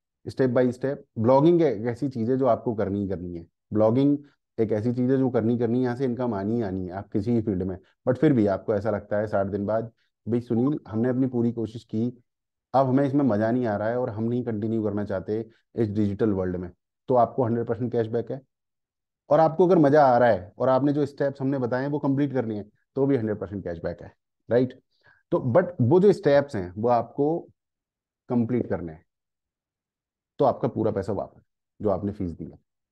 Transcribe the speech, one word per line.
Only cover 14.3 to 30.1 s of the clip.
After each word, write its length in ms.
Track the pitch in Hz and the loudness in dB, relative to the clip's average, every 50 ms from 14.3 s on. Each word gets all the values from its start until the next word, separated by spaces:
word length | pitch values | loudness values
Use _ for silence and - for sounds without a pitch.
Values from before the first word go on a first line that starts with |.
| 120 123 120 | -2 -4 -4
कंटिन्यू 400 | 120 110 104 110 107 113 113 104 | -4 -4 -4 -4 -2 -2 -2 -2
करना 220 | 104 101 104 104 | -2 -2 -4 -4
चाहते 440 | 101 101 95 85 - 107 110 113 - _ _ _ _ _ | -4 -6 -6 -4 -4 -4 -6 -6 -8 _ _ _ _ _
इस 140 | 110 120 101 | -4 -2 -2
डिजिटल 400 | 101 107 107 101 98 90 117 110 | 0 0 -2 -2 0 0 0 0
वर्ल्ड 260 | 95 95 92 92 90 | 0 0 -2 -4 -4
में", 160 | 90 90 87 - _ _ _ _ _ _ - | -6 -8 -10 -14 _ _ _ _ _ _ 0
तो 80 | 131 | 2
आपको 280 | 123 117 - - - 127 | 4 2 2 2 0 -2
हंड्रेड 240 | 113 117 117 117 120 | 0 -2 -2 -2 -4
परसेंट 240 | 117 101 123 113 | -4 -4 -4 -4
कैशबैक 400 | 117 117 113 110 113 117 113 - | -2 -2 -2 -2 -4 -6 -6 -6
है। 100 | 131 131 - _ _ _ _ _ _ _ _ _ _ _ _ _ _ _ _ - | -10 -12 -14 _ _ _ _ _ _ _ _ _ _ _ _ _ _ _ _ 2
और 100 | 143 156 | 4 4
आपको 260 | 160 156 151 185 185 | 4 4 4 4 4
अगर 120 | 170 190 170 | 6 6 6
मज़ा 280 | 151 139 143 156 143 | 6 6 8 8 8
आ 120 | 131 120 120 | 8 6 6
रहा 120 | 123 120 | 6 6
है 220 | 104 90 90 92 - - | 4 2 0 -6 -6 -2
और 120 | 120 127 | 0 2
आपने 240 | 131 127 139 147 139 | 2 4 2 2 2
जो 120 | 151 147 | 0 -2
स्टेप्स 360 | 135 - - 147 139 127 - | -2 -2 -4 -4 -4 -2 -4
हमने 160 | 131 135 143 135 | -4 -4 -2 -2
बताए 240 | 123 113 123 123 | -2 -2 -2 -2
हैं 80 | 135 143 | -2 -2
वो 100 | 147 147 | -4 -2
कंप्लीट 340 | - 139 135 135 147 139 127 | -2 0 0 0 0 0 -2
करनी 240 | 131 117 110 107 104 | -2 -4 -4 -6 -8
है, 80 | 101 - _ _ _ _ _ | -8 -12 _ _ _ _ _
तो 100 | 135 139 | -2 0
भी 120 | 139 139 123 | 2 2 0
हंड्रेड 220 | 110 110 104 98 | 0 -2 -4 -4
परसेंट 240 | 101 90 104 98 90 | -6 -8 -8 -8 -8
कैशबैक 380 | 90 87 82 82 87 85 - | -8 -8 -8 -6 -8 -8 -8
है, 120 | - - - _ _ _ _ _ _ - | -12 -18 -20 _ _ _ _ _ _ 0
राइट? 300 | 107 123 131 127 - - _ _ _ _ _ _ _ _ _ _ | 0 2 2 0 -4 -10 _ _ _ _ _ _ _ _ _ _
तो 60 | 165 175 | -4 -2
but 280 | 135 127 113 175 185 180 - - | 0 2 2 2 2 0 0 0
वो 180 | 123 117 156 185 | 2 4 4 6
जो 120 | 185 208 185 | 6 6 4
स्टेप्स 420 | - - 151 139 143 139 - - | 4 2 2 4 4 2 0 -4
हैं 180 | 104 90 90 90 101 | -8 -8 -8 -6 -4
वो 120 | 110 120 | 0 0
आपको 580 | 120 117 113 120 - - 143 147 165 170 - - _ _ _ _ _ _ _ _ _ _ _ _ _ _ _ - | 0 0 0 -2 -4 -2 -2 -2 -2 -4 -6 -12 _ _ _ _ _ _ _ _ _ _ _ _ _ _ _ -2
कंप्लीट 380 | 113 120 117 113 123 117 - - | 0 0 0 0 0 -2 -2 -2
करने 260 | 101 - 87 82 78 | -4 -6 -6 -8 -12
हैं, 120 | 80 _ _ _ _ _ _ _ _ _ _ _ _ _ _ _ _ _ _ _ _ _ _ | -16 _ _ _ _ _ _ _ _ _ _ _ _ _ _ _ _ _ _ _ _ _ _